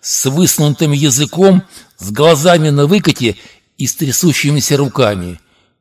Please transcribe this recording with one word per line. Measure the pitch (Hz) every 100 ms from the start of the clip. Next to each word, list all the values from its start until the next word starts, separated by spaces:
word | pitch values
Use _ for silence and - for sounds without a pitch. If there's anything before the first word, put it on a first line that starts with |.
с | - - 135
высунутым | 143 180 - 147 131 156
языком, | 143 151 127 147 165 196 185 - - - -
с | 95
глазами | 104 156 156 170 175 156
на | 143 143
выкате | 202 160 131 120 101 - _ _ -
и | 135
с | -
трясущимися | 143 - 175 139 143 147 - 139
руками. | 143 139 117 98 87 85 _ _ _ _